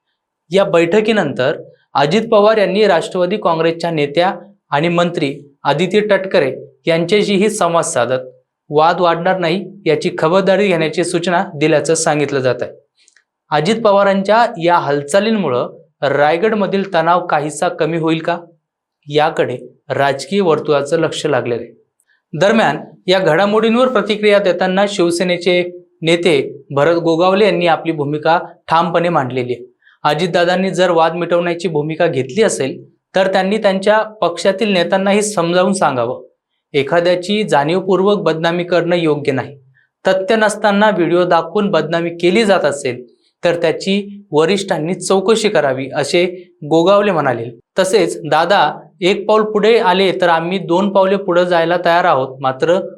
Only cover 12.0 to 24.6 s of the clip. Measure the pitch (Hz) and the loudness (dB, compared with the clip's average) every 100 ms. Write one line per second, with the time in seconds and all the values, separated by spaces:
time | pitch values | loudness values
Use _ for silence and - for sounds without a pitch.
12 | - 151 139 139 127 117 101 - _ _ | 0 0 -2 -2 -2 -2 -6 -12 _ _
13 | _ _ _ _ _ 151 156 226 226 196 | _ _ _ _ _ -2 0 2 2 4
14 | 196 196 190 214 233 180 165 175 143 147 | 4 2 2 2 2 0 2 2 2 -2
15 | 139 196 214 220 165 123 165 - - _ | 0 0 2 0 0 -2 -4 -8 -20 _
16 | 143 139 147 165 220 214 190 196 190 170 | -2 2 2 2 0 0 -2 -2 -2 -2
17 | 160 175 170 160 147 151 180 170 160 170 | 2 0 0 -2 -2 -4 -4 -2 -2 -2
18 | 160 165 160 175 - _ _ _ _ _ | -2 -2 -4 -6 -8 _ _ _ _ _
19 | 143 143 151 160 135 123 123 _ - 131 | -4 0 0 0 -4 -4 -12 _ -8 -2
20 | 139 139 - 202 185 151 - 143 143 165 | 0 -2 -4 -2 0 0 0 -2 0 -2
21 | 156 - 160 135 117 117 117 - _ _ | -2 -4 -2 -2 -2 -6 -8 -18 _ _
22 | _ _ _ 156 190 226 180 147 - - | _ _ _ 0 2 2 2 -2 -8 -10
23 | - 185 175 156 202 214 226 226 254 247 | -2 0 2 2 2 2 2 2 2 0
24 | 202 208 208 202 196 175 | -2 0 2 2 2 0